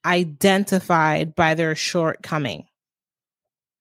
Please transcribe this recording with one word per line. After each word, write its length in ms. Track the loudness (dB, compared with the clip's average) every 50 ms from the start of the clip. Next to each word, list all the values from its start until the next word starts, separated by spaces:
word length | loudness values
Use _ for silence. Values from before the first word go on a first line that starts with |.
| -2
identified 1300 | 0 0 0 0 -2 -2 0 2 2 4 2 0 0 -2 -2 0 2 2 2 4 2 2 0 -2 -2 -2
by 200 | 0 0 2 2
their 200 | 0 0 -2 -2
shortcoming. 920 | -4 -4 -4 -2 -2 0 -2 -2 -6 -8 -6 -4 -4 -4 -4 -6 -10 -14 _ _ _ _ _ _ _ _ _ _ _ _ _ _ _ _ _ _ _ _ _ _ _